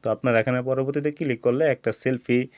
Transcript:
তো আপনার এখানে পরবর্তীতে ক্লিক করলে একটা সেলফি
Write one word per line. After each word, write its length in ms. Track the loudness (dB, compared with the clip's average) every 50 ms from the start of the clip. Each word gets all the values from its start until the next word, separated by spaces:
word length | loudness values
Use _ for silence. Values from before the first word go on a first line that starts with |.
তো 80 | -2 -4
আপনার 260 | -4 0 0 2 2
এখানে 260 | 2 2 2 -2 -2
পরবর্তীতে 480 | -2 -2 -2 -2 -2 -2 -2 -2 -2 -2
ক্লিক 280 | -4 -2 -4 -4 -4 0
করলে 240 | 0 0 2 2 2
একটা 280 | 0 0 0 -2 -4
সেলফি 560 | -4 -2 -2 -2 -2 -2 0 0 0 0 0 -2 _